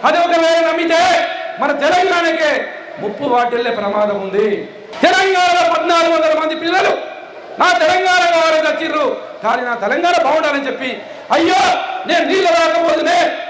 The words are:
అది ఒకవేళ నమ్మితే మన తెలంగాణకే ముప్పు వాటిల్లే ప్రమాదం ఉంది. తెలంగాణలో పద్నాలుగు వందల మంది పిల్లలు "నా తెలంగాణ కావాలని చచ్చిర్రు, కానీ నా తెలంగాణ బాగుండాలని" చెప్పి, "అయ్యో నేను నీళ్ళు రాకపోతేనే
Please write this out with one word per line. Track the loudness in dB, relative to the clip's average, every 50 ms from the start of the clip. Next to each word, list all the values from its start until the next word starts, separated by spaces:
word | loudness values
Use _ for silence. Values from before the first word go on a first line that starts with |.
| 2
అది | 2 2 2
ఒకవేళ | 2 2 2 2 2 2 2 2 2
నమ్మితే | 0 0 -2 0 0 2 2 4 4 2 0 0 -4 -6 -8 -10 -10 -6 -4
మన | -2 -2
తెలంగాణకే | -2 0 0 2 2 2 2 2 2 2 0 0 0 0 0 0 0 -2 -4 -8 -12 -14 -16 -16 -12 -8
ముప్పు | -8 -8 -6 -4 -2
వాటిల్లే | 0 2 2 2 0 0 -2 -2 -2
ప్రమాదం | -4 -2 -4 -2 0 0 0 0 -2 -4
ఉంది. | -6 -4 -2 0 0 0 -2 -4 -6 -12 -14 -18 -18 -16 -4 0
తెలంగాణలో | 2 2 4 4 2 2 2 2 2 2 4 2 2 2 2
పద్నాలుగు | 0 0 2 2 2 4 2 2
వందల | 2 2 2 0 0
మంది | 0 -2 -4
పిల్లలు | -4 -2 0 0 2 2 0 -2 -2 -6 -12 -14 -16 -16 -16 -18 -18 -16 -16 -2 0
"నా | 2 2 4 4
తెలంగాణ | 2 2 2 2 2 2 2 4 4 4
కావాలని | 2 2 2 2 2 2 0 0
చచ్చిర్రు, | -2 -2 -4 -4 -2 0 0 -2 -2 -6 -10 -14 -14 -4
కానీ | -2 -2 0 0
నా | -2 -4 -4
తెలంగాణ | -4 -2 -2 -2 0 0 2 2 2
బాగుండాలని" | 2 2 0 2 0 0 -2 -2 -4
చెప్పి, | -4 -6 -6 -6 -8 -8 -8 -12 -16 -16 -18 -4 0
"అయ్యో | 0 2 2 2 2 2 2 2 0 -2 -4 -6 -8 -8 -4
నేను | -2 0 0 0
నీళ్ళు | 0 0 2 2 2
రాకపోతేనే | 4 4 2 2 2 0 0 0 0 0 0 0 2 2 2 0 -2 -6 -10